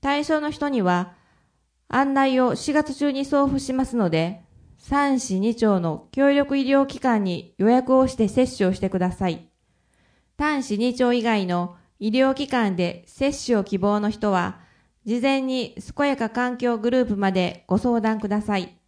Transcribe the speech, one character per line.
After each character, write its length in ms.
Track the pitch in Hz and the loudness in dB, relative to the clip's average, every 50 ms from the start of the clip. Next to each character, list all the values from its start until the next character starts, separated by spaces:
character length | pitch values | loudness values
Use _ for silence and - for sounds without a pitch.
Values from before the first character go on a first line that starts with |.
対 240 | - 277 277 285 294 | -2 -2 -2 -2 0
象 160 | - 320 302 | 0 0 -2
の 100 | 302 302 | 0 -4
人 180 | 302 - 302 294 | -6 -4 -4 -2
に 140 | 277 247 190 | 0 0 2
は、 320 | 180 175 175 180 180 - _ _ _ _ _ _ _ _ _ _ _ _ _ _ _ | 2 2 0 0 -4 -10 _ _ _ _ _ _ _ _ _ _ _ _ _ _ _
案 240 | - 254 277 277 269 | 0 0 0 2 2
内 280 | 277 269 269 262 254 | 2 2 2 2 2
を 160 | 254 247 226 | 2 2 0
四 160 | - - - 285 | -2 -4 0 0
月 220 | 302 302 302 269 | 0 0 0 -4
中 160 | - 285 294 269 | -2 -2 -2 -2
に 120 | 269 277 | -2 -4
送 220 | 269 294 285 285 | 0 2 2 2
付 140 | 277 269 269 | 2 0 -2
し 120 | 269 - 262 | -4 -4 -2
ま 120 | 262 262 | -2 -2
す 120 | 247 - | -2 0
の 140 | 240 214 175 | 0 0 2
で、 320 | 160 160 165 170 202 - - _ _ - - _ - _ | 2 0 0 -2 -4 -10 -16 _ _ -20 -20 _ -20 _
三 420 | _ - 277 285 285 277 269 262 | _ -2 0 0 2 2 0 0
市 180 | 240 - 190 185 | -2 -2 -2 0
二 160 | 196 226 233 | 0 -2 0
町 260 | 233 226 214 202 185 | 2 2 2 2 2
の 280 | 170 165 156 - - _ | 0 -2 -4 -4 -10 _
協 220 | - 262 277 277 277 | -2 2 4 4 4
力 260 | 285 285 277 277 277 | 4 2 0 0 -2
医 40 | 269 | 0
療 240 | 247 277 277 277 | 4 4 4 4
機 140 | 269 277 254 | 2 -2 -4
関 240 | - 262 233 214 202 | -2 0 0 2 0
に 300 | 190 175 160 - - _ | -2 -4 -6 -8 -14 _
予 120 | _ 185 214 | _ 2 4
約 280 | 240 254 254 - 262 | 4 4 4 4 4
を 100 | 262 262 | 4 4
し 100 | 262 262 | 2 2
て 120 | - 226 202 | 0 -2 0
接 260 | 208 - 254 254 - | 2 2 0 0 0
種 120 | - 202 | 0 0
を 80 | 180 190 | 0 0
し 40 | 190 | 0
て 100 | - 190 | -4 -4
く 80 | 190 190 | -2 0
だ 140 | 180 180 185 | -2 -2 -2
さ 160 | - 196 180 | -2 -2 -4
い。 200 | 165 170 - _ _ _ _ _ _ _ _ _ _ _ _ _ _ _ _ _ _ | -4 -4 -8 _ _ _ _ _ _ _ _ _ _ _ _ _ _ _ _ _ _
丹 260 | _ 294 302 302 277 254 | _ -2 0 0 -2 -2
市 140 | - 208 | -2 -2
二 180 | 202 233 247 247 | 0 0 -2 0
町 180 | 247 254 240 240 | 2 2 2 2
以 100 | 247 226 | 2 2
外 240 | 240 220 208 190 | 2 0 0 0
の 300 | 180 175 175 175 175 - - _ _ _ _ | 0 -2 -2 -2 -4 -8 -14 _ _ _ _
医 80 | 202 214 | -4 -2
療 260 | 214 254 262 262 269 | 2 2 2 2 2
機 140 | 269 294 277 | 0 -4 -2
関 260 | - 247 226 202 190 | 0 0 0 0 0
で 300 | 175 180 170 175 175 - | 0 -2 -4 -4 -8 -16
接 400 | _ - - 269 277 285 277 - | _ -6 -2 -2 -2 -2 -4 -2
種 100 | - 240 | 0 0
を 80 | 214 196 | 0 0
希 140 | 196 - 190 | -2 -4 0
望 220 | 175 202 208 208 | 0 2 0 2
の 100 | 208 208 | 0 -2
人 220 | 214 - - 208 196 | -4 -2 -2 0 0
は、 280 | 180 175 185 190 - - _ _ _ _ _ _ _ _ | 0 0 -2 -6 -10 -18 _ _ _ _ _ _ _ _
事 160 | 214 220 240 | -4 -4 0
前 220 | 233 277 269 269 262 | 0 0 0 0 0
に 340 | 262 262 254 233 - - - - - - | -2 -2 -4 -4 -6 -10 -16 -18 -16 -6
健 120 | - 285 285 | -2 -2 -2
や 80 | 277 | 0
か 140 | 277 233 220 | -2 -4 -4
環 260 | 226 247 247 247 247 | -2 -2 -4 -2 -4
境 220 | 240 247 240 240 226 | -2 -2 -2 -2 0
グ 120 | 208 240 | -2 0
ル 140 | 240 254 254 | 2 2 0
ー 40 | 240 | 0
プ 80 | 202 | -2
ま 140 | 196 202 190 | -2 0 0
で 340 | 190 185 180 - - - _ | 0 0 0 -2 -4 -10 _
ご 100 | - 185 | -2 -2
相 240 | 214 - 247 240 233 | 0 2 2 0 2
談 200 | 214 220 220 220 | 0 0 -2 -2
く 80 | 208 202 | -2 -2
だ 140 | 202 208 208 | -2 -2 -2
さ 160 | - 208 196 | -2 -2 -4
い。 200 | 180 175 - _ _ | -4 -6 -12 _ _